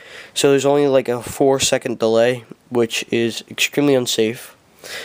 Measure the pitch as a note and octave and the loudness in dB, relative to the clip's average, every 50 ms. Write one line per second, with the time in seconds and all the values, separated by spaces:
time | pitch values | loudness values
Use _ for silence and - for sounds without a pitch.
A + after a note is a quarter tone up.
0 | - - - - - - - - - C#3+ C#3 C3+ B2+ C#3 C#3+ D3 D3 C#3+ C3 C3 | -20 -20 -20 -20 -20 -10 -4 0 2 4 4 4 4 2 2 2 2 4 2 2
1 | - - A#2+ A#2+ - - - - C#3+ C3+ C3+ C3 - - C3+ C3 - B2+ A#2 - | 2 0 -4 -6 -6 -10 -2 0 2 2 2 2 0 0 0 -2 -2 -4 -4 -2
2 | A2+ A2 A2+ A2+ A#2 B2 B2+ A#2+ A2+ - - - _ _ B2 A#2+ A#2 A2+ - - | 0 2 2 4 2 2 0 -2 -8 -16 -20 -20 _ _ -2 0 0 0 -2 -6
3 | - - B2 A#2 A#2 A2+ G#2+ - - - - - - - - D3 D3 C#3+ C3+ B2+ | -6 -4 -2 -2 -2 -2 -4 -8 -12 -12 -6 -4 -4 -2 0 0 2 2 2 2
4 | B2 - - - A2 A2 B2 - - - - _ _ _ _ _ - - - - | 0 0 0 0 0 -2 -2 -6 -14 -20 -20 _ _ _ _ _ -18 -16 -14 -14
5 | - | -14